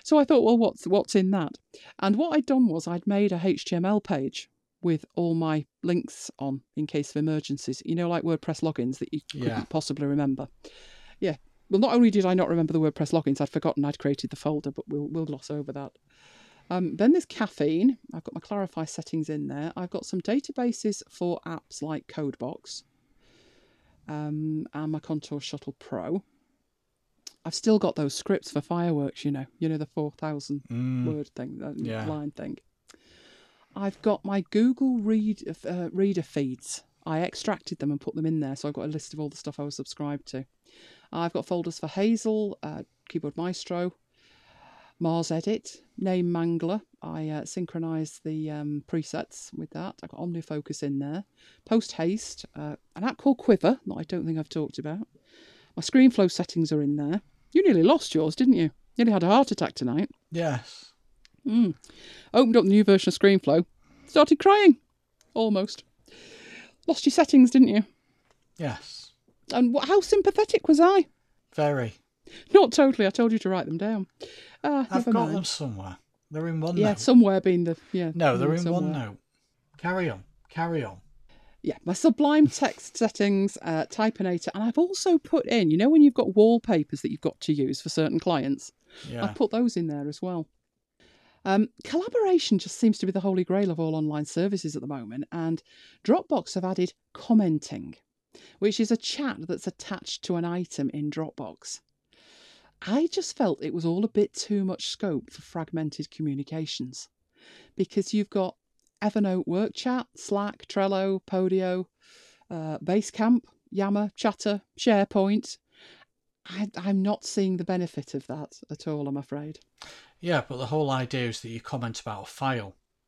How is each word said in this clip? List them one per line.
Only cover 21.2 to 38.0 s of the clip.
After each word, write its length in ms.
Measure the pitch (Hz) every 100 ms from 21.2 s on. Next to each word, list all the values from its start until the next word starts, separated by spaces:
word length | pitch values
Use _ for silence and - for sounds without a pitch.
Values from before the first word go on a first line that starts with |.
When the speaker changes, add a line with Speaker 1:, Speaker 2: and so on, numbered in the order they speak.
| 175 170 170
Speaker 1:
apps 340 | 165 _ -
like 240 | 151 151 -
Codebox, 800 | - 143 - 123 - - - _ _ _ _ _ _ _ _ _ _ _ _ -
um, 600 | 151 151 151 156 156 -
and 180 | 147 156
my 80 | 156
Contour 400 | - 156 - 147
Shuttle 340 | - 143 - -
Pro. 440 | - 107 87 190 _ _ _ _ _ _ _ _ _ _ - _ 165
I've 60 | -
still 220 | 226 214
got 180 | 180 -
those 200 | 143 -
scripts 360 | - 190 -
for 100 | 147
fireworks, 600 | - 175 170 147 139 -
you 80 | 147
know, 140 | 139 135 -
you 100 | 160
know, 80 | 156
the 80 | 151
four 260 | - 151 -
thousand 460 | 156 147 - 143 -
Speaker 2:
Mm. 340 | 120 127 127 123
Speaker 1:
word 240 | 151 143 -
thing, 240 | 127 -
the 160 | 147 -
Speaker 2:
Yeah. 280 | 117 110 110
Speaker 1:
line 240 | 151 147
thing. 260 | - - - _ _ _ - _ _ _ _ _ _ _ -
I've 260 | 196 -
got 240 | 220 208 196
my 160 | 196 -
Google 480 | 208 240 247 269 247
Read, 440 | 208 220 214 208 - 165 -
uh, 240 | 180 170
Reader 320 | 180 196 180
feeds. 600 | 156 151 135 127 - - _ _ -
I 160 | 156
extracted 560 | 180 - - 190 - 170
them 120 | 139
and 100 | 143